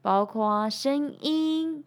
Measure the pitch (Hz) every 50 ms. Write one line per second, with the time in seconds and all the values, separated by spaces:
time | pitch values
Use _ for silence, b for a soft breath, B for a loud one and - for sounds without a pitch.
0 | _ 196 190 196 208 202 - 220 214 208 208 208 214 220 214 - - 269 277 285
1 | 294 285 - - - 302 311 320 311 311 320 320 320 320 320 294 294